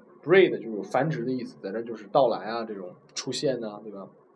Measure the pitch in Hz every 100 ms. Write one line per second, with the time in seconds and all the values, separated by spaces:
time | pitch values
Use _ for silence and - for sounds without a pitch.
0 | - - 139 190 175 104 110 107 95 131
1 | 151 131 120 127 113 - 98 110 117 107
2 | 98 151 127 95 98 117 107 101 90 -
3 | _ - - 123 143 123 110 104 110 98
4 | 113 - _